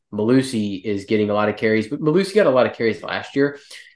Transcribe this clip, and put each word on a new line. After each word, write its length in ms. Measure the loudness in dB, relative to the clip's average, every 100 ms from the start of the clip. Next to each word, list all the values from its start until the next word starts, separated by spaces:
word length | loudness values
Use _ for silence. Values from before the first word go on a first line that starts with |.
| _
Mellusi 720 | -2 2 2 2 -2 -2 -4
is 220 | -4 -6 0
getting 240 | 0 2
a 60 | 2
lot 120 | 0
of 100 | 0
carries, 320 | 0 0 0
but 120 | -2
Mellusi 320 | 0 2 2
got 140 | 2 4
a 20 |
lot 160 | 4 2
of 80 |
carries 300 | 0 -2 -2
last 320 | -6 -8 -4 -2
year. 240 | -2 -2 -16 -20 -20